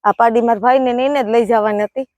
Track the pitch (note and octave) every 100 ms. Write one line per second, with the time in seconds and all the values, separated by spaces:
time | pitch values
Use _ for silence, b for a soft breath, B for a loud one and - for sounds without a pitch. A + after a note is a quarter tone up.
0 | G#3 G3 A#3 A3+ A#3 A3 A#3 C4 C4 A#3+
1 | C4 C#4+ G#3+ A#3 A3 A3+ G#3+ G#3 G#3 -
2 | C4+